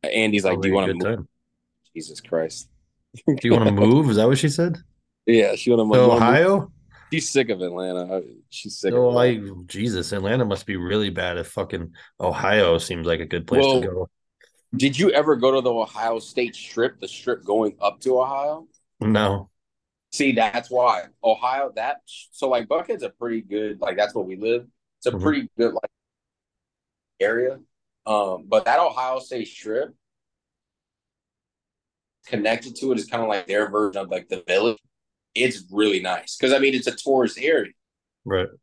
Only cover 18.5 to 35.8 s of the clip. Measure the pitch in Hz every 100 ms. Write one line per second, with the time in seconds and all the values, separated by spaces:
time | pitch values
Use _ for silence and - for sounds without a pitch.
18.5 | 156 165 _ _ _ 107 107 107 98 98
19.5 | _ _ _ _ _ _ - 143 113 110
20.5 | 110 120 123 123 95 87 _ 113 110 123
21.5 | 135 139 107 120 143 _ - - - 135
22.5 | 123 110 160 - 220 110 _ 120 113 98
23.5 | 104 107 101 101 92 104 117 92 95 110
24.5 | 120 123 _ _ _ 123 107 92 147 120
25.5 | - 117 - - _ _ _ _ _ _
26.5 | _ _ _ _ _ _ _ 101 117 127
27.5 | 135 _ _ _ _ - 107 98 90 95
28.5 | 110 - 143 170 127 127 131 - 127 113
29.5 | - 107 110 147 _ _ _ _ _ _
30.5 | _ _ _ _ _ _ _ _ _ _
31.5 | _ _ _ _ _ _ _ - 110 104
32.5 | 117 127 117 135 117 101 120 113 101 90
33.5 | 101 104 104 104 98 95 92 - 92 90
34.5 | 92 113 110 _ _ _ _ _ - 127
35.5 | 107 90 98